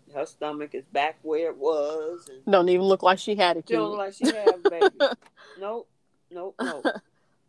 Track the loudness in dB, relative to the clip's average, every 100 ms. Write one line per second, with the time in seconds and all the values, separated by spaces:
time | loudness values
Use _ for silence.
0 | _ -10 -10 -8 -10 -8 -10 -12 -6 -4
1 | -4 -4 -6 -4 -4 -4 -2 -2 -2 -6
2 | -8 -12 -16 -12 2 4 6 4 4 4
3 | 4 2 0 2 2 2 -2 -2 -2 -4
4 | -8 -2 0 2 2 2 0 2 2 4
5 | 0 -2 _ _ -20 -12 -10 -10 -12 _
6 | _ _ _ -14 -12 -8 -8 -4 -4 -6
7 | -10 _ _ _